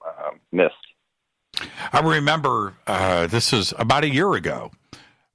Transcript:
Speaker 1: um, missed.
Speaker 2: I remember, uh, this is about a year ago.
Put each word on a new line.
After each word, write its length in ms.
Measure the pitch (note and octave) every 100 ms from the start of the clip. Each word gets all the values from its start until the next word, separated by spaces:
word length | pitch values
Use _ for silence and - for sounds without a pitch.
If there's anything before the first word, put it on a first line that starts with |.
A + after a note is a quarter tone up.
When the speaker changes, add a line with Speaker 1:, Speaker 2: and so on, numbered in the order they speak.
| D#2+
Speaker 1:
um, 360 | D#2+ D2 - _
missed. 240 | F2 E2+ - - _ _ _ _ _ _ - - - -
Speaker 2:
I 80 | C#3
remember, 720 | D#3+ D#3 C#3+ D#3 C#3 A#2 G2+ - -
uh, 420 | F#2+ F#2+ F2+ E2+
this 260 | A2+ -
is 200 | A#2 F#2 -
about 240 | A2+ C3+
a 60 | D3+
year 240 | C#3 G3
ago. 380 | B2 D#2 - A1+ - _ - - _ _